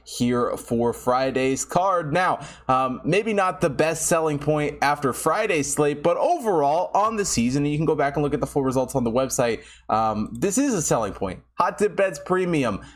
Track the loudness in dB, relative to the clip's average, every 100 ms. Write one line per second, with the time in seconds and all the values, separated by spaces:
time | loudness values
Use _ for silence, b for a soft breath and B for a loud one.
0 | B -2 0 2 0 -4 -4 0 0 0
1 | 0 0 0 0 0 -2 -2 0 2 0
2 | 0 0 0 -2 B B B 2 0 -2
3 | 0 0 0 0 0 0 -2 0 0 0
4 | 0 2 2 0 0 0 -2 0 0 2
5 | 0 0 0 0 0 0 -2 0 0 2
6 | 0 2 2 0 0 2 2 2 2 2
7 | 2 0 -2 0 0 2 0 0 0 0
8 | 0 0 -2 -2 -2 -2 0 0 0 0
9 | 0 0 0 0 0 -2 B B B 0
10 | 2 0 -4 -2 -2 0 0 0 0 0
11 | 0 -4 -6 -6 -8 -2 -2 0 0 2
12 | 0 -2 -2 0 2 0 0 -2 B